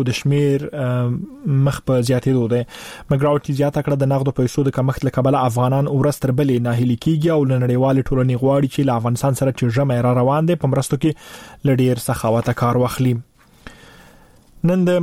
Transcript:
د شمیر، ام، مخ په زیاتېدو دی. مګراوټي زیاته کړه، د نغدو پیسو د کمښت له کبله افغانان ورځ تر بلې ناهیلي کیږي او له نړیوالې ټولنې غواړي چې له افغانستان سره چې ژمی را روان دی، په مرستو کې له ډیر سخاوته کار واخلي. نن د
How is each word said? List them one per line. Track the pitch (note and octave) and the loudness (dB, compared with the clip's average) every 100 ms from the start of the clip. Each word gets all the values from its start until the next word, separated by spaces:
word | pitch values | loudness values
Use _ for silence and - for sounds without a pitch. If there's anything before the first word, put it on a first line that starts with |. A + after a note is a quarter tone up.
| B2+ | 0
د | - | -2
شمیر، | C#3 C#3+ C#3+ C#3 D3 D3+ | 0 2 2 0 -4 -6
ام، | B2+ B2 A#2+ B2 G#3 C#4 A#3 C3+ C#3 | -4 -2 -2 -4 -8 -8 -2 2 0
مخ | - - | 0 -2
په | B2+ A#2+ | 0 2
زیاتېدو | B2 C3+ C3 A2+ A#2+ | 0 2 0 0 -2
دی. | A#2+ - - - - | -4 -12 -18 -14 -4
مګراوټي | C#3 D3 D3 - C3+ | 0 2 0 -2 -2
زیاته | C#3+ D3 C#3 | 0 0 -2
کړه، | C#3 | 0
د | C3+ C#3 | 0 0
نغدو | C3+ C3 | -2 -2
پیسو | B2+ - C#3 | -2 0 -2
د | C3 | 0
کمښت | C3 - C3+ | -2 -2 -2
له | - | 0
کبله | C3 C3 B2+ | 0 2 0
افغانان | A#2 B2+ C3+ D3 | 0 0 0 0
ورځ | C#3 C#3+ - | 0 0 0
تر | E3 C3+ | -2 0
بلې | C#3+ A#2+ A#2+ | 0 0 0
ناهیلي | A#2 B2 A#2 | 0 0 0
کیږي | D#3 D#3+ E3 D#3 | 0 0 2 2
او | C3+ | 2
له | B2+ | 0
نړیوالې | B2 B2 C3 C3+ - | 2 2 2 2 0
ټولنې | C3 B2+ A#2+ | 0 0 2
غواړي | C3 C#3 C3+ | 2 2 0
چې | - C3+ | 0 0
له | A#2 | 0
افغانستان | A#2+ A#2+ C#3 B2 | 0 0 0 0
سره | C3+ - | 0 0
چې | B2 A#2 | 0 0
ژمی | C#3 A#2+ B2 | 0 2 2
را | B2 | 2
روان | B2+ D3+ D#3+ | 2 2 0
دی، | E3+ | 0
په | C#3 C3 | 0 0
مرستو | - C#3+ | -2 0
کې | D#3+ - - - - - C#3+ | 0 -2 -12 -20 -20 -4 0
له | C3 | 2
ډیر | B2+ A#2+ - | 2 0 -4
سخاوته | A#2 A2+ A#2 B2 - | -2 0 0 0 0
کار | B2 B2 A#2+ | 0 0 0
واخلي. | - B2+ A#2+ - _ _ _ - - - - - - - - _ - E3 | 0 0 0 -6 _ _ _ -20 -20 -20 -20 -20 -20 -20 -20 _ -4 0
نن | F#3 F3 | 2 2
د | F3+ | 2